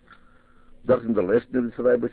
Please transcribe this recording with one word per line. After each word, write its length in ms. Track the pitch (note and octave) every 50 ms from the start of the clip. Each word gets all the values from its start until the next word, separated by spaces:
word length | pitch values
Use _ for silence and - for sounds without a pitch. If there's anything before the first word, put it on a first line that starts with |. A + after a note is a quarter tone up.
| _ - - - - - _ _ _ _ _ - - - - - -
דאס 140 | - B2+ A#2+ A2+
אין 100 | A2+ A2+
דער 100 | G2+ F#2+
לעצטן, 440 | F2+ G#2 A#2+ - - - B2+ A#2+ A#2
די 80 | G#2+
צוויי 200 | - A#2+ B2 B2
בר 120 | A#2+ A#2+ B2